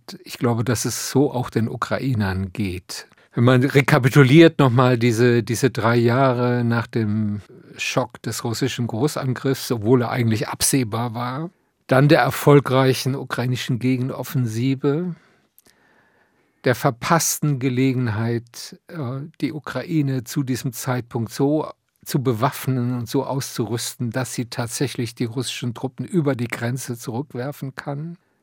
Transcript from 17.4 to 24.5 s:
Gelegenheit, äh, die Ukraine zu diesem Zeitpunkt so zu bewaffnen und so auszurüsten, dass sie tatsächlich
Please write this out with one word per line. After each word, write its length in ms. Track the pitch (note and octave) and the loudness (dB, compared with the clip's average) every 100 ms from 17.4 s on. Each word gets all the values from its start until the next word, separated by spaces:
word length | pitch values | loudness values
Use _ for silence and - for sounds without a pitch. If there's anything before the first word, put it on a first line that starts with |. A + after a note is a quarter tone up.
| D3+ C3+ | -2 0
Gelegenheit, 1200 | C3+ B2 C3+ B2+ B2 G#2 A#2 A#2 A#2 - - F#3 - | 0 2 2 2 -2 -2 -2 -4 -6 -14 -18 -18 -16
äh, 400 | E3+ B2 C3+ D#3 - | -10 -8 -8 -12 -6
die 140 | D3+ | -6
Ukraine 720 | D#3 - C3 B2+ D#3+ C#3 C3 | -6 -8 -8 -2 0 0 -2
zu 180 | A#2 D3+ | -4 -4
diesem 320 | C3 B2+ C3+ | -2 -4 -4
Zeitpunkt 580 | - - B2+ A#2 B2+ A2 | -6 -4 -4 -4 -6 -6
so 380 | - C#3 D3+ - - _ _ | -2 0 0 -2 -10 _ _
zu 200 | - D#3+ | -4 -2
bewaffnen 760 | B2+ A2 C3 - - C3 A#2+ B2 | 0 0 0 -2 -4 -2 -2 -4
und 100 | A#2 | -4
so 160 | C#3 | -4
auszurüsten, 840 | C3 C3+ - - G#2+ A#2 - - A#2+ | -2 -4 -6 -6 -4 -4 -6 -6 -4
dass 240 | A#2+ B2 | -4 -4
sie 120 | - | -6
tatsächlich 680 | A#2+ | -8